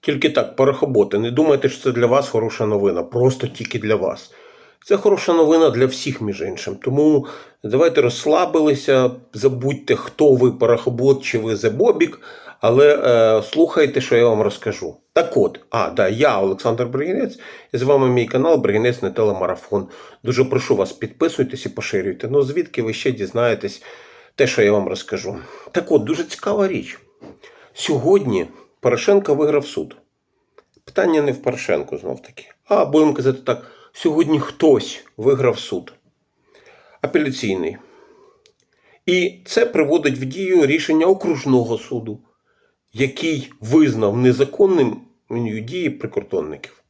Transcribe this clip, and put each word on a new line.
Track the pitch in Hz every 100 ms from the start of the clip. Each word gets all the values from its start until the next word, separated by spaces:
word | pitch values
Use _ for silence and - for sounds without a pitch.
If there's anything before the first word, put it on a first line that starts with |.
Тільки | - 143 151
так, | 131 113 -
парохоботи, | 135 135 - 120 98 101
не | 117
думайте, | 123 156 139 135
що | -
це | 135
для | 120 120
вас | 131 135
хороша | 113 110 - 110
новина, | 104 98 87
просто | 82 120 127 127 -
тільки | - 117 120
для | 107 107
вас. | 92 - - - - - - _ -
Це | 202
хороша | 208 196 -
новина | 170 156 165 160
для | 117 127
всіх, | 131 - 131
між | 107 98
іншим. | 95 92 - 95
Тому | - 131 151 151 135 - - _
давайте | 107 123 165 165
розслабилися, | 123 - - 165 175 160 156 135 - 135 127 127 _
забудьте, | - 131 123 131 135 - 117
хто | - - 151
ви, | 127 123
парохобот | 123 110 117 - 120 131 131
чи | - 117
ви | 113 107
зебобік, | 110 113 220 - 170 - - - - -
але, | 110 123 147 147
е, | - 120 113 110
слухайте, | 107 156 165 - 147 135
що | 131 120
я | 120
вам | 110
розкажу. | 107 - - 101 85 71 _
Так | - - -
от, | 95 - _
а, | 117 87
да, | 82 98
я | 107 143 110
Олександр | 98 95 123 113 123
Бригінець, | 135 156 208 269 - - - -
і | 120
з |
вами | 127 139 131
мій | 123 113
канал | 131 151 160
Бригінець | 98 104 120 120
на | 95
телемарафон. | - 110 98 90 90 - 101 90 - - -
Дуже | - 123 131
прошу | 127 - 110
вас, | 95
підписуйтесь | - 107 - 165 - 131 123 -
і |
поширюйте. | - - 101 95 90 120
Ну, | 139
звідки | 135 147 170 -
ви | 113
ще | 107 -
дізнаєтесь | 117 95 113 120 110 - - - - - - - -
те, | 127
що | -
я | 104
вам | 104 95
розкажу? | - - - - 104 - - -
Так | - 170
от, | 151
дуже | 104 -
цікава | 320 - - 208 196
річ. | 151 - - _ _ - - - _ _
Сьогодні | - - 147 127 196 135 98 80 - _ _
Порошенко | 123 120 - 202 196 143
виграв | 151 147 135
суд. | - 71 - _ _ _ _ _ _ _ _
Питання | - - 190 156
не | 147
в | 131
Порошенку, | - 127 - 85 71 -
знов | 90 65
таки. | - - - _ _
А, | 208 143
будемо | 151 151
казати | 135 131 131
так, | - 117 - - _
сьогодні | - 170 151 156 151
хтось | - - 160 127 - - - -
виграв | 113 135 127 113
суд. | - 92 82 _ _ _ _ _ _ _ _ _ _ _
Апеляційний. | 139 165 147 131 110 95 80 104 _ _ _ _ _ _ _ _ _ _ _ _ -
І | 180 180 - -
це | - 233
приводить | - 147 165 143 127
в | 131
дію | 180 190 185 143
рішення | 156 151 156 165
окружного | 190 175 151 143 131 113 113
суду, | - 123 110 104 _ _ _ _ _ _ _
який | 107 135 - 165 151 127 -
визнав | 107 151 147 110 107 110
незаконним | 127 123 135 - 196 185 123 104 - _ _ 117 117 107
дії | 117 180 165
прикордонників. | - - - - 92 76 73 - _ _